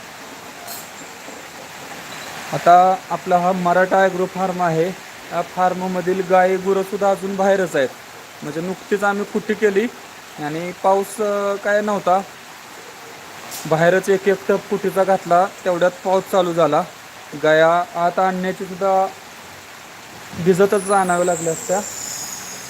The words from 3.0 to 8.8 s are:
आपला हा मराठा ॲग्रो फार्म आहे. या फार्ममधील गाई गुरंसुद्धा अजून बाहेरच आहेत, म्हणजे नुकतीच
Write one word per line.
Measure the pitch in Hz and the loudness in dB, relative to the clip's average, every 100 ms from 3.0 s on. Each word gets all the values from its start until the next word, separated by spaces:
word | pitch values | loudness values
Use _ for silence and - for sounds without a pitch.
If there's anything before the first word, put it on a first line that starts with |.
| - | -2
आपला | 170 - 175 | -6 2 2
हा | 175 | 4
मराठा | 185 175 175 185 190 | 2 2 4 4 4
ॲग्रो | 190 180 185 | 4 2 -4
फार्म | 180 190 180 | -2 -4 0
आहे. | 175 160 170 | 0 2 0
या | 185 - - - 170 | -2 -14 -18 -8 -6
फार्ममधील | 170 - 185 180 185 180 175 185 180 | -4 0 0 2 -4 -2 -2 -2 2
गाई | 185 185 185 | 4 4 2
गुरंसुद्धा | 180 196 190 202 196 | 0 0 0 0 0
अजून | 190 190 196 | 0 -2 0
बाहेरच | 196 196 175 156 | 2 2 2 0
आहेत, | 127 - - - - - | 0 -2 -18 -20 -20 -14
म्हणजे | 151 147 | -10 -6
नुकतीच | 175 185 | -6 -6